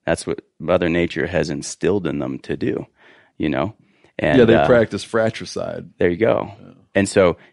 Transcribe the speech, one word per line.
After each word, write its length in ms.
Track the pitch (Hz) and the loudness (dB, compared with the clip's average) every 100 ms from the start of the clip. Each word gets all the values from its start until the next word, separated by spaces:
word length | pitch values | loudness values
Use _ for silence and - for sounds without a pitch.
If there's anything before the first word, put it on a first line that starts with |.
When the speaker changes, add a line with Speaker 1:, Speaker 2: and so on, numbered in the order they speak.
| 82 | -4
Speaker 1:
That's 200 | 82 92 | -4 -4
what 160 | - - - | -8 -12 -8
Mother 300 | 80 90 87 | -2 0 2
Nature 380 | 87 85 80 80 | 0 0 -2 -2
has 220 | 85 76 | -2 -2
instilled 580 | 71 - - 82 101 80 | -6 -10 -4 0 0 -2
in 120 | 71 | -4
them 200 | 65 65 | -6 -8
to 160 | - 69 | -8 -6
do, 300 | 117 - - _ _ _ _ - | -4 -4 -8 _ _ _ _ -6
you 120 | 76 | -2
know? 260 | 65 95 - _ _ _ - | -2 -4 -8 _ _ _ -4
And, 220 | - 131 | 2 6
Speaker 2:
Yeah, 60 | 113 | 6
they 100 | - | 6
Speaker 1:
uh, 100 | - | 4
Speaker 2:
practice 380 | 120 110 98 | 4 2 -4
fratricide. 880 | - 113 113 - 87 - 85 85 87 - | -4 -2 0 -2 -10 -8 -8 -10 -10 -2
Speaker 1:
There 100 | 90 | 0
you 80 | 87 | 2
go. 340 | 117 107 - 98 | 2 0 -4 -12
Speaker 2:
Yeah. 140 | 95 - _ 101 | -20 -20 _ -2
Speaker 1:
And 140 | 98 | 2
so 280 | 104 90 87 - | 4 2 2 -8